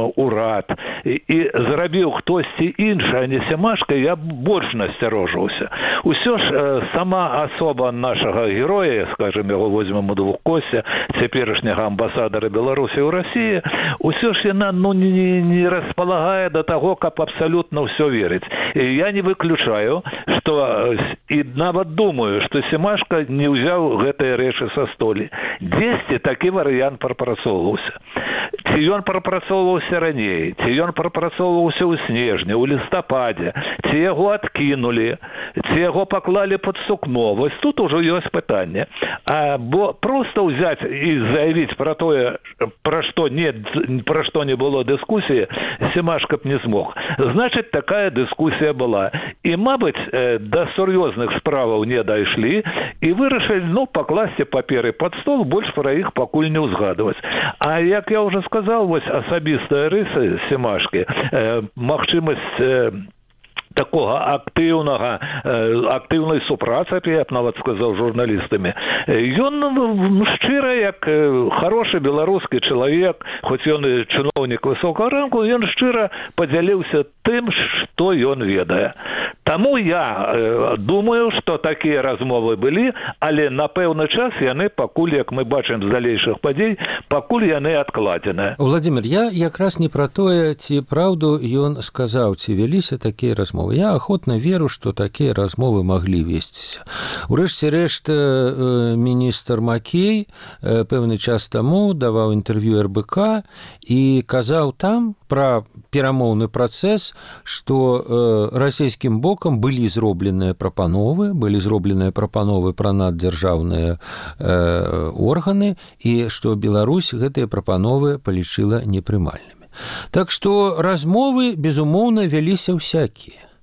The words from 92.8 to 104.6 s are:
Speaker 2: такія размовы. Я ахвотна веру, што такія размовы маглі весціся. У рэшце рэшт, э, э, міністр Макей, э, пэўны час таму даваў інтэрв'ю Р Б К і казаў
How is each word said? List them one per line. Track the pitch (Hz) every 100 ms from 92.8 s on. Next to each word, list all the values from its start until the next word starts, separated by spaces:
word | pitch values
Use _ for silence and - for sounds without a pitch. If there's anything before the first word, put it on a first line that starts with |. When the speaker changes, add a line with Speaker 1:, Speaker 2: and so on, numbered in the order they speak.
| - 135
Speaker 2:
такія | 117 107 123 107
размовы. | 98 85 90 120
Я | 208 180
ахвотна | - 196 - 113
веру, | 143 185 147
што | - 113
такія | 101 104 - 143
размовы | 113 98 - 127 107
маглі | 92 92 90 90
весціся. | 82 82 - - - - - - - - -
У | 123
рэшце | 185 - 151
рэшт, | 156 170 - -
э, | 151
э, | 143 131 127 131 127 123 117 117
міністр | 123 123 127 - - 117
Макей, | 117 117 - 170 196 220 202 - - -
э, | 131 113
пэўны | 110 135 117 110
час | - 113 -
таму | 117 117 185 208
даваў | 165 123 113 110
інтэрв'ю | 107 101 107 110 107
Р | 101
Б | 98
К | 104 - 214 220 - - - -
і | - 123 135 131 123
казаў | 127 117 160